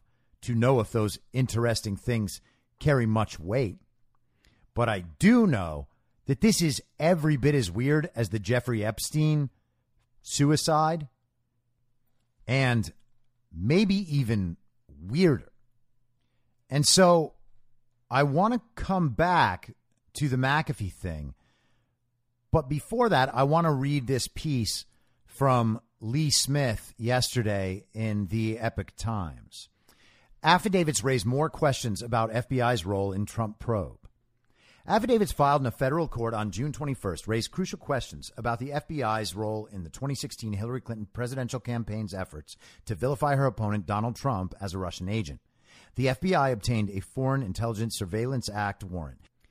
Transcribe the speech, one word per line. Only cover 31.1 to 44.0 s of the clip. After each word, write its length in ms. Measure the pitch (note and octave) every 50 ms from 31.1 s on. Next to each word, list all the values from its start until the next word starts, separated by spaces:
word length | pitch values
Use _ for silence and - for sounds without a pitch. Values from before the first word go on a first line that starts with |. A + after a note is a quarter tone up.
| C3+ B2 F#2+
more 240 | A#2 B2+ C#3 D#3 D3+
questions 520 | - - D#3+ C#3+ B2 - - A#2 G2+ -
about 340 | A2+ A2+ A#2+ A#2 A2+ A2+ A2
F 140 | A#2+ A#2+ -
B 120 | C3+ B2
I's 240 | A#2+ A#2+ B2 A2 F2+
role 260 | F#2 G2+ G2 G2 G2
in 140 | F#2+ G2 G#2
Trump 340 | - - - A2+ G#2 G#2+ -
probe. 380 | - - A#2 G#2 F2 B1+ - - _ - _ _ _ _ _ _ _ _ _ _ _ _ _ _ _
Affidavits 440 | - F#3 A3 G#3+ A#3+ B3 A3+ G3+ -
filed 300 | - - C#3+ C#3 C#3+ D3
in 60 | C3+
a 40 | B2
federal 360 | - - C#3 C3 C#3+ E3+ E3
court 260 | C#3+ - A#2+ A#2 A#2 A2+
on 160 | G#2+ G#2+ G#2
June 220 | F#2 G2+ C3+ D3+
twenty-first 560 | C3+ - D3+ C#3+ C3 - - G2 E2+ D#2 -
raised 240 | - A2 A#2 A2 -
crucial 260 | - - F#3 F3+ -
questions 540 | - - - C#3+ B2+ - - - C#2+ - - -
about 220 | - A2+ A#2+ A#2
the 160 | G#2 B2 C#3+ C#3+
F 140 | D3+ -
B 160 | - D#3+ D3 B2
I's 320 | G#2+ A2 A2 G#2+ G2 F2
role 320 | G2+ A2 G#2+ G#2+ G#2+ G#2+ -
in 120 | - F#2+ E2+
the 80 | D#2
twenty 240 | - - C3+ C#3 C#3
sixteen 380 | - - C#3 - - - A2 G#2
Hillary 280 | G2 A2 A#2 B2+ B2+
Clinton 260 | - - A#2 A2 G#2 - _
presidential 460 | - B2 A#2+ C3 C3+ B2+ A2+ - B2
campaign's 560 | - A#2+ A#2+ A#2 A2+ - G#2+ A2 A2 G2 G2
efforts 420 | F#2+ F#2 - - D2+ D2 - - _ - - - - -
to 80 | - A2
vilify 400 | D#2 B2 C3 C#3+ - D3+ C#3+ C#3+
her 100 | C3+ C#3
opponent, 400 | C3 G#2 - A2 G#2 G#2 G#2+ E2+
Donald 300 | - G#2 G#2